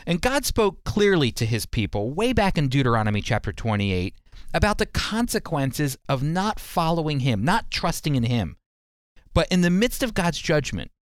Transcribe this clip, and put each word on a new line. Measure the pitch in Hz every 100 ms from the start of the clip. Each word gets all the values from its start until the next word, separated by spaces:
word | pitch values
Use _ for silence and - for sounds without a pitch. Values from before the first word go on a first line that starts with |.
And | - 170
God | 247 277
spoke | - - 208 175
clearly | - - 208 180 127
to | - 113
his | 113
people | - - 98 104 110
way | 151 240
back | 226 196 170
in | 139
Deuteronomy | 139 127 113 107 104
chapter | - 107 -
twenty-eight | - 113 104 101 92 92 - _ - -
about | 165 208 -
the |
consequences | 214 - - 220 240 220 - 151 135 120 147 131 -
of | 135
not | 147 170 208 208
following | - - 165 165 156 143
him, | 127 110
not | 131 220 -
trusting | - 180 - 156
in | 139
him. | 120 120 82 69 _ _ _ _ _ - _
But | - 160
in | 180
the | 175
midst | 180 240 -
of | 247
God's | 208 170 165
judgment, | - 156 131 92 - _